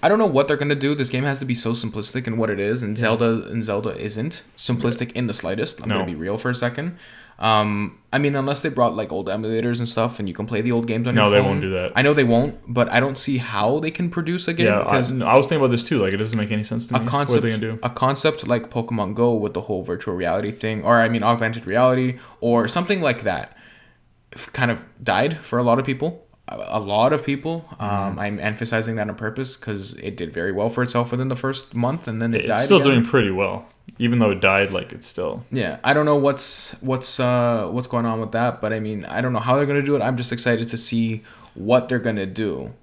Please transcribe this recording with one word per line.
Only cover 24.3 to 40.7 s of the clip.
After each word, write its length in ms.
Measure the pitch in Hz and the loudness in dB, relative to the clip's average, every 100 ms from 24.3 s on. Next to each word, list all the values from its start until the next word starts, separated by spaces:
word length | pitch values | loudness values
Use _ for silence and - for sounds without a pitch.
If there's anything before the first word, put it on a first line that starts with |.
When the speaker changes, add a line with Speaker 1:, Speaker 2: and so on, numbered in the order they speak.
Speaker 1:
f-, 200 | - - | -14 -10
kind 180 | - 120 | -2 0
of 140 | 113 - - | 0 -8 -10
died 360 | 120 95 139 160 | 0 2 0 -2
for 200 | - 120 | -4 0
a 40 | |
lot 140 | 123 120 | 2 2
of 40 | |
people. 400 | 131 127 156 170 _ _ - | 2 -2 -4 -6 _ _ -14
A, 100 | - 101 | -12 -6
a 80 | 110 | -6
lot 320 | 98 104 127 | 0 2 4
of 120 | 151 | 2
people. 400 | 147 139 156 165 160 - | -2 -4 -4 -8 -10 -10
Um, 80 | 104 | -4
Speaker 2:
Mm-hmm. 300 | 101 101 95 | -2 -2 -4
Speaker 1:
I'm 180 | 104 104 | -6 -4
emphasizing 560 | 104 107 117 113 110 110 | -4 -4 -2 -2 -2 -4
that 120 | 104 | -4
on 60 | 104 | -4
purpose 400 | 107 107 127 - | -6 -6 -8 -8
'cause 380 | - 104 98 - | -8 -8 -8 -10
it 160 | 98 95 | -10 -8
did 160 | 82 | -8
very 200 | 82 90 | -4 -2
well 160 | 95 110 | 0 -2
for 140 | 117 | 0
itself 260 | 123 123 120 | 0 0 0
within 180 | 123 131 | -2 -4
the 80 | 127 | -2
first 380 | 135 135 - | -4 -6 -6
month, 320 | 117 120 160 - | -2 -2 -2 -6
and 140 | 110 | -4
then 120 | 117 | 0
it 80 | 113 | 0
Speaker 2:
It's 60 | - | 0
Speaker 1:
died 100 | 110 | 0
Speaker 2:
still 200 | 139 196 | 6 6
Speaker 1:
again. 100 | 139 | 6
Speaker 2:
doing 120 | 131 | 4
pretty 260 | 117 135 104 | 4 2 2
well, 360 | 95 98 95 - _ - - | 0 -2 -2 -12 _ -20 -2
even 200 | 120 120 | 0 4
though 120 | 110 | 2
it 80 | 92 | 4
died. 300 | 95 98 101 | 4 4 2
Like, 200 | 95 - | -2 -6
it's 140 | - - | -10 -10
still 380 | - 87 50 - | -6 -4 -6 -6
Speaker 1:
Yeah, 240 | 123 92 73 | -4 -4 -2
I 100 | - | 2
don't 100 | 147 151 | 2 4
know 100 | 147 | 4
what's, 580 | 139 139 - - - - | 2 0 -2 -4 -6 -8
what's, 400 | 131 127 - - | -4 -4 -2 0
uh, 480 | 123 123 120 117 95 | 2 2 2 0 -2
what's 160 | 113 123 | -4 -4
going 200 | 120 117 | -2 -2
on 140 | 113 | -2
with 120 | 110 | -2
that, 280 | 113 120 - | 0 0 -2
but 120 | 107 | -4
I 80 | 110 | -2
mean, 260 | 107 104 - | -4 -6 -6
I 120 | 92 | -4
don't 120 | 127 | -2
know 60 | 117 | -2
how 160 | 117 135 | 0 2
they're 100 | 143 | 2
gonna 160 | 143 | 0
do 120 | 139 143 | 0 0
it. 60 | |
I'm 140 | 110 127 | 0 -2
just 160 | 123 | -4
excited 360 | 120 127 117 | -2 0 0
to 80 | 117 | 0